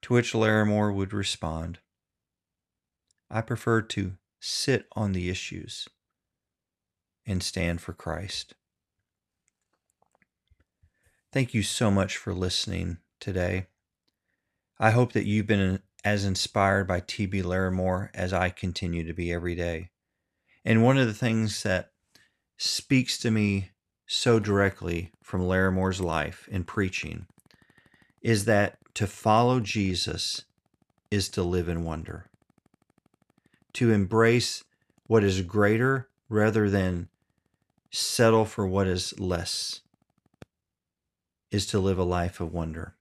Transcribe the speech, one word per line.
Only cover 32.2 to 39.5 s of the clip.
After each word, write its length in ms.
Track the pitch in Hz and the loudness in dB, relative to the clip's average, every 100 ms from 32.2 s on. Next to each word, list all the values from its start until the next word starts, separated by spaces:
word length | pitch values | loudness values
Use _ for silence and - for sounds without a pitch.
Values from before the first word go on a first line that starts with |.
| - _ _ _ _ _ _ _ _ _ _ _ _ _ _ | -18 _ _ _ _ _ _ _ _ _ _ _ _ _ _
To 180 | - 117 | 0 4
embrace 720 | 107 95 110 113 120 117 - - _ _ _ _ | 4 2 4 4 4 0 -6 -14 _ _ _ _
what 160 | 113 | 4
is 200 | 101 95 | 4 2
greater 680 | 90 104 104 110 127 135 123 _ _ | -2 2 4 4 2 -2 -6 _ _
rather 400 | 107 107 107 104 | 2 4 4 2
than 400 | 101 92 90 87 _ _ _ _ _ _ _ _ | 2 0 -2 -8 _ _ _ _ _ _ _ _
settle 520 | - - - 113 113 | -6 -6 2 4 6
for 220 | 107 - 98 | 2 0 0
what 200 | 92 95 | 2 2
is 320 | 92 90 - | 0 -4 -6
less 600 | 92 87 87 | -4 -2 -4